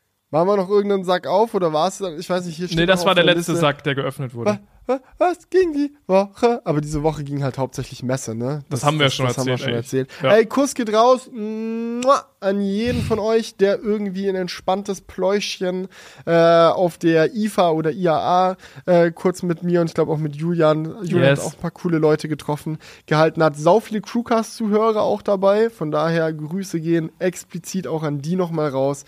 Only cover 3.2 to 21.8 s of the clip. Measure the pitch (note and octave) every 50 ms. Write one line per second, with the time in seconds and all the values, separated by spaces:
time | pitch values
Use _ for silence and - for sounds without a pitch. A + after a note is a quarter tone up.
3.2 | E3+ F3 F3 E3+ E3+ E3+ E3 E3+ E3 D3 C#3 C#3+ - D3 C#3 C3 C3 C3+ - -
4.2 | C#3 B2 B2 A#2 A#2 G#3 G#3 G3+ G3+ _ _ _ _ - B3 C4+ - _ - -
5.2 | D#4 F4+ E4+ - _ _ - F#4 F#4+ E4+ D4+ C#4+ C#4+ C#4+ - _ _ - F#3 F#3+
6.2 | G3 G3 - - A#3+ A#3 A#3+ A3+ - F3+ D#3 D3+ D3+ D3 D#3 D3 D3 D#3+ D3+ D3+
7.2 | D3 C#3 C#3+ C#3+ C#3+ C3+ A#2+ - C3 B2 - - B2+ - B2 - B2+ A#2+ C3 C3
8.2 | - - A2 A2+ A#2+ C3 D3 D3 C#3 - C#3+ B2 D3 D3 D3+ D3+ D3 C3 B2+ -
9.2 | C3 B2 A#2+ - B2+ C3 B2+ B2 - C3 A#2+ A#2 A#2 - - C3 C3 - - -
10.2 | - C3 G3+ A3+ A3+ G#3 - C4 C#4+ C#4 - - B3 G#3 G#3 A3 A#3 B3+ B3+ B3
11.2 | - - C4 A3+ G#3 G#3+ A3 A3 A3+ A3+ A3+ A3+ A#3 A#3 A#3 A#3+ B3 C4 C#4+ -
12.2 | - _ _ _ G3+ G3 G3+ G3+ G3+ G3 G3 G#3 A3+ A#3+ B3 B3 - - A3+ G#3+
13.2 | G3 A3 A3+ A3+ A3 - - - F#3+ G3 G3 - - G#3+ G#3 G#3+ G#3 G3+ F#3 F#3+
14.2 | G3 G3 F#3+ F#3 F#3 F3 - - - - F#3 G3+ G3+ G3+ G3 - - - - -
15.2 | F3+ F#3 G3+ G#3 G3 - - - F#3+ F3+ F3+ F#3 F#3 F#3 - - - - - -
16.2 | - - E3+ E3 E3 E3+ E3+ E3 E3 D#3+ - - F#3+ E3+ - - - E3 E3 D#3+
17.2 | D#3+ - - G#3+ G#3+ G#3+ - - F#3 E3+ D#3+ D#3+ D#3+ D#3+ C3+ G3 F3+ E3+ D#3 C3
18.2 | F2+ C3 F3+ F3+ F#3 F#3 F#3+ - - - - C#3 - - F3+ E3+ E3+ F3 E3 -
19.2 | - F#3 F3 - - F3 E3+ E3 F3 F3 F3 F3 E3+ D#3+ - - D#3 - D#3 D3+
20.2 | D#3 D#3 C#3+ C#3+ D#3+ E3+ F3 E3 D#3 D3+ D#3 D#3 D#3 D#3+ - A#3+ G#3 E3+ D#3 -
21.2 | C3 C#3 C#3+ C#3 - D#3 D3+ - - E3 - -